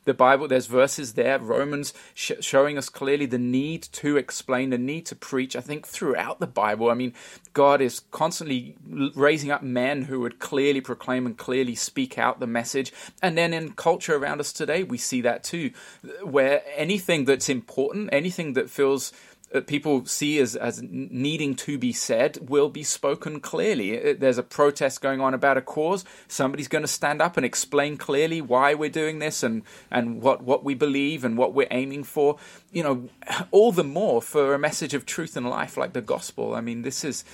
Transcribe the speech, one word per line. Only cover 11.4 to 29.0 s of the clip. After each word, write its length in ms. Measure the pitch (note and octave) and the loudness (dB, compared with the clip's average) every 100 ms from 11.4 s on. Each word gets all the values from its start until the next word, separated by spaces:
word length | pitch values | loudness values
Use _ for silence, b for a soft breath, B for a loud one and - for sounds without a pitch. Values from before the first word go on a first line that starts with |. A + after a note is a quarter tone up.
| - B2+ B2 A2+ | -2 0 0 -4
speak 420 | - - B2+ - | -4 -4 -4 0
out 220 | B2 - | 0 0
the 80 | A#2+ | -2
message. 440 | A#2 A#2 C#3 C3 B B B | -2 -2 -4 -4 B B B
And 160 | F3+ E3 | 0 2
then 160 | E3+ | 0
in 200 | E3 D#3 | 0 -6
culture 420 | - E3 F3 - D3 | -2 0 2 2 0
around 240 | D3 D3 | 0 -4
us 120 | C#3+ | -6
today, 300 | - D3 E3+ | -4 -2 -2
we 160 | F#3 A#2+ | -2 -4
see 220 | - B2+ | -2 0
that 240 | A#2+ A#2 | 0 0
too, 260 | - E3+ C3 B B B - E3 | -4 -4 -6 B B B -16 -12
where 400 | G3 C#3 C3 C#3+ - | 0 4 4 2 0
anything 500 | D3 D#3 G3+ F#3 D#3+ | -4 0 0 2 2
that's 240 | C3 C3+ - | 4 2 0
important, 600 | B2+ - - C3+ G2+ F#3 | -2 -4 -2 -2 -2 0
anything 440 | C#3 F3+ F3 D#3 | 0 0 -4 -4
that 140 | B2+ A#2+ | -2 -2
feels 440 | - C#3 C#3 - b b b - | 0 2 0 -4 b b b -6
that 160 | C#3 - | -4 -2
people 380 | D3 D#3 C3+ | -2 0 0
see 340 | - - D3 D3+ | 0 -2 0 2
as, 160 | A#2+ A#2+ | 2 0
as 220 | A#2 A#2 | -6 -6
n-, 300 | A#2 B2+ C3+ | -10 -10 -8
needing 440 | B2+ C#3+ D#3 C#3+ | -4 -2 -2 -4
to 240 | B2+ - C#3 | -4 -6 -4
be 120 | B2 | -2
said 600 | - - A2+ D3 - B2 | -2 0 2 2 -2 0
will 180 | C#3+ D3 | 2 2
be 140 | D3 | 0
spoken 580 | C#3+ - C#3 - - D3+ | -6 -2 -2 -2 -6 -10
clearly. 520 | - D#3+ G3+ D3+ G2 | -6 -2 0 0 -2
It, 280 | A2+ D3 B2+ | -2 0 2
there's 160 | C3 B2 | 2 2
a 60 | |
protest 580 | - - D3 C#3+ C#3 - | 0 4 4 4 -2 -2
going 220 | C3+ C3+ | -4 0
on 100 | C3 | 0
about 240 | B2+ C#3 C3 | 4 4 4
a 60 | |
cause. 420 | - D#3 D#3+ G3 - B B | 0 -2 0 -2 -6 B B
Somebody's 420 | - C3+ C#3+ C3+ | -2 -2 -2 -4
gonna 180 | D#3 D3 | -2 -2
stand 360 | - D3 D3+ | -2 0 2
up 160 | E3+ E3 | 2 2
and 80 | B2 | -2
explain 500 | - - C#3+ C#3+ C#3 | -2 0 2 0 -2
clearly 460 | - C#3 D#3+ E3 | -2 2 2 0
why 320 | B2 B2 C#3+ | 2 4 6
we're 160 | D3+ D3+ | 4 0
doing 300 | D#3+ | 0